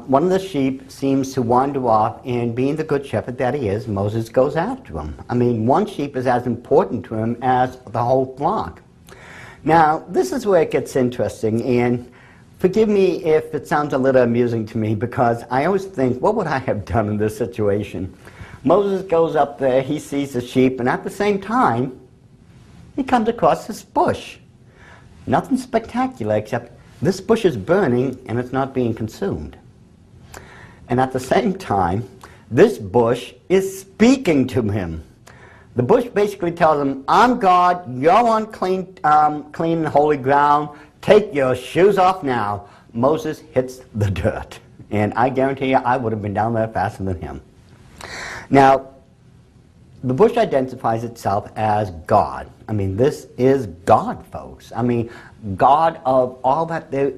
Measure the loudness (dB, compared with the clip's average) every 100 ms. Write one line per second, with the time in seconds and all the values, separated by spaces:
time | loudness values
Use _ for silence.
0 | 2 2 2 0 -2 -2 -2 -2 -12 -6
1 | -2 0 -2 -4 0 2 0 -2 2 2
2 | 2 -4 -6 -4 -2 -2 -2 -2 -2 -4
3 | -2 -6 -4 -4 -2 -2 -2 -4 -4 -2
4 | -2 -4 -2 0 2 0 -4 -6 -10 -10
5 | -10 -12 -6 0 0 0 2 2 2 -2
6 | -6 -4 0 0 -2 -6 2 2 2 -4
7 | -6 -4 -4 -2 0 2 0 -4 -8 -4
8 | 0 2 0 -2 -2 -2 -6 -12 -20 _
9 | -20 -20 -20 -20 -20 -6 2 4 4 2
10 | -2 -2 -2 -2 2 2 2 -2 -2 0
11 | 0 0 -4 -2 -2 0 0 2 2 -2
12 | -6 -20 -20 -20 -20 -2 0 2 2 4
13 | 2 0 2 0 0 -8 -2 -2 0 0
14 | 4 4 4 2 0 -2 -4 -4 -2 -2
15 | -4 0 0 0 -2 -2 0 -2 -4 -2
16 | -2 0 0 0 -2 -4 -4 -6 -2 -2
17 | 0 -2 -4 -4 -6 -2 -2 -2 -4 -8
18 | -10 -12 -20 -20 -20 -4 2 4 4 -2
19 | 0 2 2 2 0 0 0 2 0 -6
20 | -6 -6 -4 -6 -2 2 2 2 -2 -2
21 | -4 -4 -2 -2 -2 0 2 2 -4 -6
22 | -20 -20 -20 -20 -20 -20 -20 -20 -12 -6
23 | 0 0 0 2 2 2 -4 -16 -6 0
24 | 0 -2 -8 -20 -20 -20 -20 -20 -20 -20
25 | -20 -12 -2 -2 0 -4 -2 -4 -4 -6
26 | -6 -4 -2 -2 -2 -8 -8 -20 -20 -4
27 | -2 -2 0 0 0 -2 0 0 2 0
28 | -2 -6 -8 -6 -4 -4 -4 -2 -4 -4
29 | -8 -6 -6 -6 -10 -16 -20 -20 -20 _
30 | _ -20 -20 -20 -20 -20 -20 -16 -4 -2
31 | 0 -4 -2 0 0 -4 -2 0 0 -2
32 | -6 -16 -20 -20 -4 4 4 2 -2 2
33 | 2 0 -6 -12 0 0 0 -8 -10 2
34 | 4 4 2 2 2 0 -2 -2 -4 -8
35 | -14 -20 -20 -20 -20 -20 -10 -4 2 2
36 | 2 -2 -2 -2 -6 2 2 2 0 -4
37 | 0 4 4 4 2 4 4 0 -6 0
38 | 4 4 4 0 -2 -6 -4 -4 -6 -4
39 | 2 4 4 0 -10 -4 -2 0 2 2
40 | 4 2 2 4 4 2 0 -12 -20 -6
41 | 4 4 4 0 0 0 -2 2 4 4
42 | 2 2 -2 -2 -2 -6 -10 -20 _ -2
43 | 0 0 -4 -10 -4 -4 -4 -8 -12 -4
44 | -4 -2 -2 -4 -12 -18 -20 -20 -6 -2
45 | -2 0 0 0 -2 -2 0 0 0 -2
46 | -2 -4 -4 -2 0 0 -2 -2 -4 -4
47 | -6 -6 -8 -14 -18 _ -20 -20 -20 -20
48 | -16 -14 -14 -12 4 6 8 6 0 -20
49 | _ _ _ -20 _ -20 _ _ -20 -10
50 | -2 4 4 4 2 0 -2 -4 -2 -2
51 | -4 -6 -2 -2 -4 -4 0 0 -2 -6
52 | 2 2 2 -4 -14 -16 -6 -4 -2 2
53 | 0 0 -12 0 2 2 -2 -6 2 2
54 | 2 -8 -12 -14 -14 -20 -14 -4 -2 0
55 | -4 -10 -20 -14 -8 0 4 4 2 0
56 | 0 2 0 -2 -2 0 -2 -6 -6 -2
57 | -2